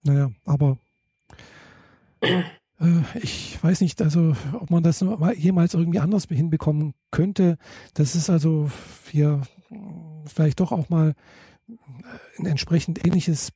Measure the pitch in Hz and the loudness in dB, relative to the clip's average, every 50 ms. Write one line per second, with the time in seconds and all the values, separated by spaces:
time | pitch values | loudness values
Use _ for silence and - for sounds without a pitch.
0 | _ 147 143 139 139 131 110 _ _ - 147 135 147 139 131 - _ _ _ _ | _ 2 2 2 2 -2 -4 _ _ -2 0 2 2 2 2 -2 _ _ _ _
1 | _ _ _ _ _ _ - - - - - - - - - _ _ _ _ _ | _ _ _ _ _ _ -20 -20 -20 -20 -20 -20 -20 -20 -20 _ _ _ _ _
2 | _ _ _ _ - - 180 180 170 - - _ _ _ _ _ 160 170 170 170 | _ _ _ _ -2 0 0 0 -2 -4 -10 _ _ _ _ _ 2 2 4 4
3 | 143 - - - - - - - - - - - - 165 185 - 190 160 - - | 2 -2 -6 -8 -8 -8 -8 -8 -12 -14 -10 -2 0 0 2 2 0 -2 0 0
4 | 220 151 147 175 165 160 147 - - 139 139 - 175 - 175 170 160 170 156 - | 0 2 4 4 4 4 2 0 -4 -8 -8 -8 -2 0 0 2 4 2 2 2
5 | 190 185 220 175 151 185 240 - 147 180 190 175 170 175 - 165 170 170 170 - | 0 -2 0 0 0 0 0 2 0 2 4 4 2 2 2 0 0 0 0 0
6 | 143 175 208 202 - - 165 127 160 165 156 151 - 156 151 151 156 151 - _ | 0 0 0 -2 -2 -2 -2 -2 0 0 -2 0 0 0 0 0 -2 -4 -6 _
7 | _ _ - - 165 196 196 - 190 175 165 - _ - - - - - _ - | _ _ -2 0 0 0 2 2 2 2 2 0 _ -20 -20 -20 -20 -12 _ -2
8 | 151 131 - 175 151 - 180 165 143 160 160 151 147 143 - - - - - - | -2 0 0 -2 0 2 2 2 2 2 0 0 -2 -4 -6 -10 -18 -20 -20 -20
9 | _ - - 147 147 147 147 143 135 - _ - _ _ - - - - 160 170 | _ -4 0 2 2 2 2 -2 -4 -8 _ -20 _ _ -20 -18 -16 -16 -16 -16
10 | 165 156 156 156 - - - - 156 151 139 - 185 - - 180 147 - 170 160 | -18 -18 -18 -18 -20 -10 -2 0 2 2 2 0 -2 0 0 -4 -2 0 2 2
11 | 156 156 147 _ _ - - - - - _ _ _ - 233 - _ - 127 123 | 2 2 0 _ _ -20 -20 -20 -20 -20 _ _ _ -20 -20 -20 _ -20 -20 -20
12 | - - - - - - _ - 165 180 151 135 - - 165 165 - - 160 - | -20 -20 -20 -20 -20 -20 _ -8 -4 -2 -2 -2 0 0 0 0 0 -2 -6 0
13 | - 175 175 180 - - 160 139 - - - | 0 2 2 2 2 0 -2 -2 -4 -10 -12